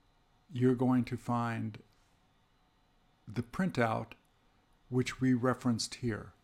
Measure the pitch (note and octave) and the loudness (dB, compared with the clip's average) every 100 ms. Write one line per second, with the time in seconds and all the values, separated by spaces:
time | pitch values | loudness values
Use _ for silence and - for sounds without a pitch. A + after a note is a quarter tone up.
0 | _ _ _ _ _ C3+ B2+ B2+ B2+ B2+ | _ _ _ _ _ 2 4 4 4 2
1 | A#2 A#2+ - A#2+ A#2 A2+ A2 G#2+ - _ | 0 -4 -2 -2 -2 -4 -6 -10 -18 _
2 | _ _ _ _ _ _ _ _ _ _ | _ _ _ _ _ _ _ _ _ _
3 | _ _ - A2 A#2+ - F#3 - A2+ A2+ | _ _ -12 -8 -6 -2 -2 2 0 0
4 | A2+ - _ _ _ _ _ _ - B2+ | -6 -14 _ _ _ _ _ _ -4 -2
5 | B2+ - C3 B2 B2+ A#2+ B2+ A2+ - - | -2 0 2 4 2 2 0 -2 -2 -6
6 | A#2+ G#2 G2+ - | -4 -4 -8 -20